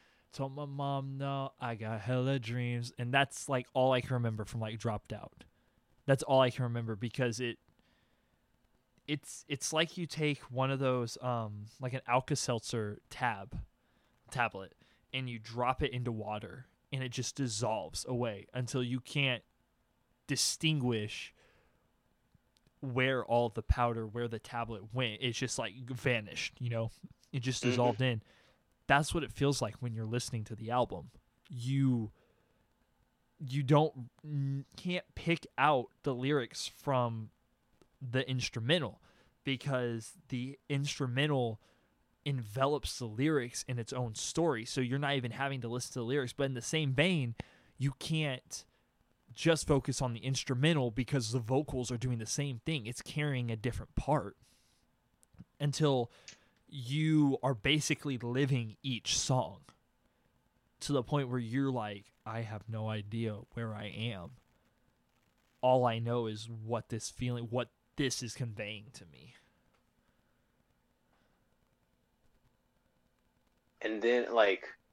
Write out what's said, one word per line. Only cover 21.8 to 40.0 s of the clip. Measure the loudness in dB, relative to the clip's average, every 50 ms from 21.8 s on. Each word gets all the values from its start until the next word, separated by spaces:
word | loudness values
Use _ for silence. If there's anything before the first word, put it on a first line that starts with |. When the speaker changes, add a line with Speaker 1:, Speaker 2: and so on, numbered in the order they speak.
| _ _ _ _ _ _ _ _ _ _ _ _ _ _ _ _ _ _ _ _
Speaker 1:
where | -6 -2 2 4 4 4 4 2 2
all | 4 4 4 4 2
the | 0 2 2
powder, | 2 4 4 4 2 2 0 -4
where | -4 -4 -4 -2
the | -2 -4
tablet | -6 -8 -6 -6 -4 -4 -4 -6 -8 -10 -6 -2
went. | 0 0 0 0 -2
It's | -2 -2 0 0
just, | -2 -2 0
like, | -2 -4 -4 -6 -10 -8 -8
vanished, | -8 -2 0 2 2 2 0 -4 -6 -6 -6 -6 -6 -4
you | -4 -2
know? | 0 0 -2 -4 -6 -10 -16 -20 -20 _ _ _ -6
It | -2
just | -2 -2 0 2 2
Speaker 2:
Mm-hmm. | 2
Speaker 1:
dissolved | 4 6 4 4 4 4
in. | 2 2 2 0 -4 -8 -18 _ _ _ _ _ _ _ _ _ _
That's | 4 4 4 4 2 0
what | -2 -2
it | -4
feels | -2 2 2 2 2 2
like | -2 -4 -4 -4
when | -6 -4 -4
you're | -4 -4
listening | -2 -2 -2 -2 -2 -4 -6 -6
to | -6 -8
the | -8 -6 -2
album. | 0 2 2 0 -2 -6 -10 -12 -18 -20 _ _ _ _ _
You, | -12 -8 -6 -2 0 2 4 4 4 4 2 0 -4 -8 _ _ _ _ _ _ _ _ _ _ _ _ _ _ _ _ _ _ _ _ _ _ _ _ -12
you | -8 -4 -2 0
don't, | 4 6 8 8 6 6 2 -4 -12 -12 -14 _ -10
n-, | -4 -2 -2 0 0 -2 -4 -6 -8 -12
can't | -8 -4 -4 -4 -4 -6 _ _
pick | -4 0 0 0 0 -2 -4 _ 4
out | 4 6 6 4 2 -2 _ _
the | -4 -2 -2
lyrics | 0 2 2 2 2 2 -2 -4 -8 -10
from | -10 -10 -6 -2 2 2 2 2 2 0 -4 -6 -10 -14 _ _ _ _ _ _ _ _ _ -20 _ _ _
the | -6 0 0 0 2
instrumental | 0 0 -2 -2 -2 -4 -2 2 2 2 2 2 -2 -6 -12 -20 -20 _ _ _ _ _ _ _
because | -4 -4 -2 -2 -2 -2 0 0 -2 -2 -4